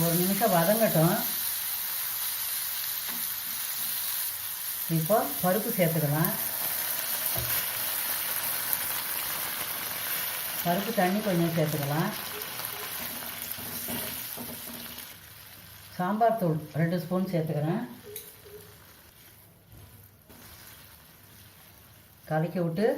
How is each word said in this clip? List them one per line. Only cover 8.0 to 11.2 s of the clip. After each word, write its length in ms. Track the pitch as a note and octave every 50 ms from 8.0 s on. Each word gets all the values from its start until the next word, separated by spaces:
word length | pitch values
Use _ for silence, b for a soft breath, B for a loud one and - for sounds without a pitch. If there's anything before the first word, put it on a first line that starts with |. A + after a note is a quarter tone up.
| - - - - - - - - - - - - - - - - - - - - - - - - - - - - - - - - - - - - - - - - - - - - - - - - - - - - -
பருப்பு 280 | E3+ F3 G3+ G3+ A3+ - G3+
தண்ணி 220 | F3+ F3+ G3 G#3